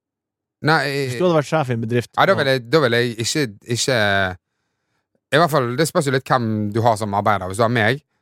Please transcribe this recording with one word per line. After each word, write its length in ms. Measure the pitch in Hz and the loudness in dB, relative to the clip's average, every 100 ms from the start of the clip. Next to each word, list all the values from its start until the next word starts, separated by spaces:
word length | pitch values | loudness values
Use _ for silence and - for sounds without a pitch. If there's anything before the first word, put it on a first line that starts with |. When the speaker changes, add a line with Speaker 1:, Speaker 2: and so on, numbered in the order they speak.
| _ _ _ _ _ _ | _ _ _ _ _ _
Speaker 1:
Nei, 180 | 139 160 139 139 131 | -2 0 0 -4 -4
Speaker 2:
Hvis 120 | 123 | -2
du 20 | |
hadde 140 | 180 160 | 2 2
vært 80 | 135 | 0
sjef 220 | 160 131 | -2 -2
i 40 | 120 | -4
en 60 | |
bedrift, 260 | 113 120 - | -2 -2 -2
Speaker 1:
Ja, 120 | - 151 | 0 2
da 60 | |
Speaker 2:
ja. 40 | 185 | 2
Speaker 1:
vil 80 | 139 | 0
jeg, 140 | 131 117 | -2 0
da 140 | 156 | 2
vil 120 | 131 117 | 2 2
jeg 160 | 123 110 | 0 -4
ikke, 200 | 113 156 127 101 - 117 | -4 -2 -4 -6 -6 -4
ikke, 220 | - 123 104 98 92 90 _ _ _ _ _ _ _ _ _ | -2 0 2 2 0 -4 _ _ _ _ _ _ _ _ _
i 60 | 143 | 2
hvert 140 | 170 | 2
fall, 160 | 147 120 123 | 2 -2 -2
det 100 | 160 | -2
spørs 220 | 185 139 | 0 0
jo 60 | 131 | -2
litt 100 | - | 0
hvem 220 | 131 113 110 104 | 0 0 -2 -2
du 80 | 110 | 0
har 140 | 117 104 | 2 2
som 160 | 107 | 0
arbeider. 320 | 98 104 98 92 | 0 0 0 -2
Hvis 140 | 95 | 0
du 60 | 113 | 0
har 40 | |
meg, 300 | 120 107 139 - _ | 2 2 0 -6 _